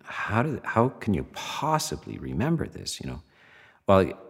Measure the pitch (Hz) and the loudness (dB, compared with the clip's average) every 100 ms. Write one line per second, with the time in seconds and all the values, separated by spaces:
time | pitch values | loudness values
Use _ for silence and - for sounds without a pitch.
0 | - - - 107 151 120 - 110 123 - | -12 -6 -2 0 0 -4 0 2 2 2
1 | - 85 64 - - - 147 156 - - | 0 0 -2 -10 -8 -4 0 0 0 -6
2 | - - - 131 143 165 110 - - - | -8 -10 -6 -2 0 0 -2 -8 -10 -8
3 | - - - _ - - - _ - 95 | -8 -10 -14 _ -20 -20 -20 _ 6 6
4 | 87 - - | 6 0 -16